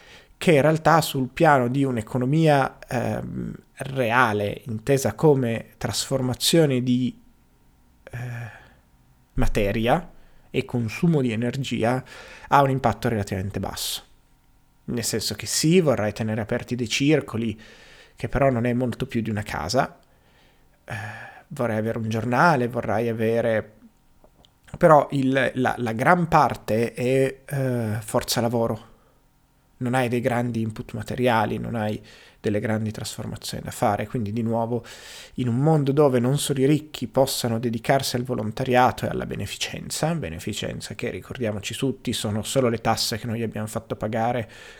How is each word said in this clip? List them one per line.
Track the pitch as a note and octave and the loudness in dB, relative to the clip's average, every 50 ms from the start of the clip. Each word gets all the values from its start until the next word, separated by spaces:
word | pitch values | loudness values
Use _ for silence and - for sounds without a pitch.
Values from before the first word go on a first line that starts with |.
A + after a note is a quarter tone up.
| - - - - - _ _ - | -20 -20 -20 -20 -20 _ _ -2
che | - F#3 E3 | 2 4 6
in | C#3 | 6
realtà | C3 D3+ D#3+ D#3+ - D#3+ D#3+ E3 | 6 4 4 4 4 4 4 4
sul | D3+ - - C#3 C3 B2 | 4 2 -2 -4 -4 -4
piano | - - E3+ D#3 D3 C3+ B2 A#2+ | 0 2 4 6 6 6 4 2
di | B2 C#3 C#3 | 0 0 0
un'economia, | C3+ B2 A2+ A2 - - B2+ B2+ B2+ D3 D#3+ D#3+ D#3 D3 C#3 C3 - - - - - | 0 0 -2 -4 -4 -2 -2 0 2 2 4 4 6 4 4 2 0 -4 -10 -12 -6
ehm, | - A#2+ A#2 A2+ G#2+ A#2+ A#2+ A#2+ B2 B2+ A#2 A2+ G#2+ - - _ _ - | -4 -2 -2 -2 -2 -4 -6 -6 -8 -8 -8 -8 -10 -12 -16 _ _ -12
reale, | C3+ C3+ C#3 C3+ B2+ A2 A2+ B2+ C3 A2+ G#2 G#2 G#2 G2+ - - - | -10 -6 -4 -2 0 2 4 4 4 4 4 0 -2 -2 -4 -6 -8
intesa | - A2 G#2+ - - C#3 C3 - A2+ - | -10 -10 -6 -2 0 0 2 2 0 0
come | - - D#3 D3 C3+ B2+ A#2 A2+ A2 - - - - | 2 4 6 6 6 4 0 -2 -4 -6 -10 -12 -8
trasformazione | - A2 - - - - C#3 C3 B2+ B2+ A#2+ - - - - E3 D#3+ C#3+ C3 B2+ B2 | -6 -4 -4 -4 -4 -2 -2 -2 -2 -2 -2 -2 0 2 4 6 6 4 4 2 2
di, | B2+ B2 B2 B2+ A#2 - - - _ _ _ _ _ _ _ _ _ _ _ _ _ _ _ - - | 2 2 2 0 -2 -4 -6 -16 _ _ _ _ _ _ _ _ _ _ _ _ _ _ _ -20 -14
eh, | - A#2+ B2 B2 A#2+ A#2+ A#2 A2 - - - - _ _ _ _ _ _ _ _ _ _ _ _ - | -12 -10 -10 -10 -10 -10 -12 -12 -14 -18 -20 -20 _ _ _ _ _ _ _ _ _ _ _ _ -2
materia | - B2 - - B2 G#2 G2 G#2 A#2 A2 A#2 C3+ E3+ F3 - - - - - - - _ _ | 0 2 2 4 4 2 2 2 2 2 2 2 2 0 -4 -14 -20 -20 -20 -20 -20 _ _
e | - C3 - | -4 -4 -4
consumo | - - B2 A#2 A2 - - - E3+ E3 D3 | -2 -2 -4 -2 -4 -2 0 2 2 4 4
di | C3 B2 | 2 0
energia, | A2 G#2+ A#2+ B2 B2 C3+ C3+ - A#2+ A#2 G#2+ A2+ B2+ B2+ C3 - - - - - - - - - | 0 -2 -2 -4 -4 -4 -6 -4 -2 0 0 0 0 0 -4 -8 -14 -20 -20 -20 -20 -18 -4 2
ha | - C#3 | 4 4
un | C#3+ C3+ | 4 4
impatto | C3 B2+ - A#2 G#2 - - A#2+ | 2 2 2 0 0 0 -2 -2
relativamente | A2+ G#2+ G2 - G2+ F#2+ F#2+ G2+ G2 G2+ | -2 -2 -2 -4 -4 -6 -6 -6 -6 -6
basso. | G2 - - - - - - - - _ _ _ _ _ _ _ _ _ _ _ _ _ _ _ _ | -6 -6 -6 -6 -8 -8 -8 -10 -12 _ _ _ _ _ _ _ _ _ _ _ _ _ _ _ _
Nel | - B2 A#2+ A2 | -8 -6 -4 -4
senso | - - A2 - - G#2+ | -2 -2 -2 -4 -4 -6
che | - - | -6 -6
sì, | G#2+ - - - D#3 E3+ F#3+ | -4 -2 0 2 4 6 6
vorrai | E3+ D3+ A#2+ G#2 G#2 G#2+ G#2 | 6 4 2 2 0 -2 -2
tenere | - A#2+ A2 A2 A#2+ | -2 -4 -2 -2 -2
aperti | G#2+ - - A#2+ B2 - B2+ | -2 -2 -4 -4 -4 -4 -6
dei | A#2+ B2 A2 | -4 -4 -4
circoli, | - - C#3 C#3+ D#3 C#3+ - - - A2 A#2 A2+ G#2 - - - - - - - - - - _ _ | -2 0 2 4 4 2 2 -2 -4 -4 -4 -4 -4 -6 -10 -20 -20 -20 -20 -20 -20 -20 -20 _ _
che | - - B2 | -10 -6 -2
però | - B2+ C#3 C#3 | 0 2 2 2
non | B2+ A#2 A2+ | 2 2 0
è | B2 A#2+ | 0 0
molto | A#2+ B2+ B2 A2+ - B2+ | 0 0 -2 -2 -4 -6
più | - - A#2 | -4 -4 -4
di | A2 A2+ | -2 -2
una | A2 G#2 G#2 | -4 -4 -4
casa, | - - G2+ - - - B2+ D3+ - - - _ _ _ _ _ _ _ _ _ _ _ _ _ _ _ _ _ | -6 -6 -6 -4 -2 0 0 0 -2 -4 -14 _ _ _ _ _ _ _ _ _ _ _ _ _ _ _ _ _
eh, | - - G#2+ G#2 G#2 G#2+ - - - - - - - | -10 -10 -10 -10 -10 -12 -14 -16 -18 -20 -20 -20 -12
vorrai | - - B2 A2+ G#2+ A2 | -8 -4 -4 -2 -2 -2
avere | G#2+ A2+ A2+ A#2+ | -2 -2 -2 -4
un | A2+ A2 | -4 -4
giornale, | A2 A2+ G#2+ A#2+ A#2+ B2+ D#3+ F3 D#3+ C3 B2 A#2 | -2 -2 -2 0 2 2 4 4 4 2 0 -2
vorrai | - A#2+ - - G2+ G#2+ A#2 A#2 | -2 -4 -2 -2 0 0 0 0
avere, | A2+ A2 A2 A2 A2+ A#2 A2+ A#2 A2+ G#2+ G2+ - - _ - - _ _ _ _ _ _ _ _ _ _ _ _ _ _ _ - - - | -2 0 0 0 2 2 2 2 0 0 -2 -4 -10 _ -20 -20 _ _ _ _ _ _ _ _ _ _ _ _ _ _ _ -16 -2 4
però | - E3 D#3 C#3+ C3+ - | 8 8 10 8 8 6
il, | C#3+ C#3+ C3 C3 C3+ C3+ B2+ A#2+ - | 0 0 0 2 2 2 2 0 0
la, | B2+ B2+ A2 A2+ - | 0 0 0 0 -2
la | A#2+ A2+ A2+ | -4 -4 -2
gran | A2+ C3 D3 F3+ F3 F3 D#3+ | 0 2 4 4 4 4 4
parte | E3+ D#3 C#3 A#2 - - - - G#2+ A2 A#2 A2 - | 4 4 4 4 0 -4 -4 -2 0 0 0 0 -2
è, | - B2+ B2 C3 C3+ C3+ C3+ - - _ | -2 0 2 2 2 2 2 -2 -6 _
eh, | - D3 C#3 C3 C3 B2 A#2+ A2+ G#2+ G#2 A2+ | -6 -4 -2 -2 0 0 -2 -2 -2 -2 -4
forza | A2 - - B2 - - - C3 | -4 -2 -2 -2 -2 -2 -2 0
lavoro. | A2+ A#2 A#2+ A#2 A2+ A#2 A#2 A2 - - - _ _ _ _ _ _ _ _ _ _ _ _ _ _ _ _ - | 0 0 0 0 0 0 -2 -4 -10 -16 -20 _ _ _ _ _ _ _ _ _ _ _ _ _ _ _ _ -8
Non | B2+ A#2+ B2 | -4 -2 0
hai | C3 C3 A#2+ | 0 0 0
dei | B2 B2 | 0 0
grandi | A2+ C3 A#2 A#2+ A#2+ A#2+ A#2 A2+ | 0 0 0 0 -2 -2 -2 -2
input | A2+ A2 A2 - B2 - - | -4 -4 -6 -8 -12 -10 -10
materiali, | G#2+ G#2+ - A#2+ - B2 B2 A#2 A2+ G#2+ G#2 A2 G#2+ | -10 -8 -8 -4 0 0 2 2 2 2 0 -2 -4
non | A#2 A2+ A2+ | -6 -6 -4
hai | A#2 G#2+ G#2+ G#2+ - - - - - - - _ _ | -4 -4 -4 -4 -6 -10 -16 -20 -20 -20 -20 _ _
delle | - G#2+ G#2 G#2 | -4 -2 -2 -2
grandi | G#2+ A2+ A2 A2 A2 G#2+ | -2 -2 -2 -2 -2 -4
trasformazioni | A2 - A2+ - - - A#2+ A2 A2 - - - - - - | -6 -8 -10 -10 -10 -10 -10 -10 -10 -10 -10 -10 -10 -10 -10
da | - | -10
fare, | - - - A2+ G2+ G#2 A2 - | -6 -2 0 0 0 0 -2 -4
quindi | - C3 G#2+ G2+ G#2 | -4 -4 -4 -4 -4
di | A#2+ | -4
nuovo | A2+ A2+ A2+ A2+ A2+ A2+ A#2+ A#2 A2+ - - - - - - - - - - | -2 -2 0 -2 -2 -2 -4 -4 -6 -8 -16 -20 -18 -18 -18 -18 -20 -12 -6
in | - B2+ B2 | -4 -2 0
un | A2+ B2 | 2 4
mondo | C#3 D#3+ D#3+ D3+ C#3 C3+ | 4 4 4 4 4 2
dove | C3+ D3 D3+ C#3 B2+ B2 | 4 6 6 6 6 4
non | A#2 B2+ C#3 C#3+ | 4 2 2 0
solo | - - D3 C3+ | 0 0 0 2
i | C3 | 4
ricchi | C3+ D#3 C3+ - - - - B2 A2+ | 4 4 2 0 -4 -10 -8 -8 -2
possano | - C3 C3+ C3 - - - A#2+ A2+ A2+ | 2 2 2 2 2 -2 -2 -2 -2 -2
dedicarsi | B2+ A#2+ A#2+ A2+ - - C#3 C3+ C3+ - - | -2 -2 -4 -2 0 2 2 2 2 0 -4
al | B2 B2 | -4 -4
volontariato | B2 B2 A#2+ A2+ G#2+ A2 - C3+ B2+ B2 B2 B2+ A#2+ G#2+ - - | -4 -4 -4 -4 -4 -4 -4 -2 2 4 4 4 4 2 0 -4
e | - | -4
alla | - B1+ B1 - | -4 -4 -4 -6
beneficenza, | - - G2+ G2 - - - - - - - - - - - D#3 F3 | -6 -6 -8 -8 -8 -8 -8 -8 -8 -10 -10 -8 -6 -4 -2 -2 -2
beneficenza | D#3+ C3 D#2+ D#2+ - - A2 G#2+ - - - A2+ A#2+ - - G#2 | -4 -6 -8 -8 -8 -8 -8 -8 -6 -6 -8 -8 -8 -10 -12 -12
che, | - - A#2+ | -8 -8 -8
ricordiamoci | - F#2 - - - C3 A#2+ G#2+ G#2 G#2 F#2+ - A2+ | -8 -8 -10 -12 -8 -6 -4 -4 -4 -6 -8 -8 -6
tutti, | - - C3+ B2 - - - A2 | -4 -4 -4 -4 -4 -6 -6 -4
sono | - - A2+ G#2 G#2+ | -4 -4 -4 -4 -4
solo | G2 - - C#3 B2+ A#2+ | -4 -2 0 0 2 2
le | A#2 G#2+ | 0 0
tasse | - A2+ A2+ - - - A#2 G#2 | 0 0 0 0 -2 -4 -4 -6
che | - A#2 | -6 -6
noi | A2 A#2 A#2 | -6 -4 -4
abbiamo | G#2+ - A2 G#2+ G#2+ | -6 -6 -6 -8 -8
fatto | - A2 - - - | -8 -8 -8 -8 -8
pagare | - - A2 A2 A2+ A2+ A#2+ B2 B2 G#2+ - - - - - - - | -6 -6 -4 -2 -2 -2 0 -2 -2 -4 -8 -12 -20 -20 -20 -20 -20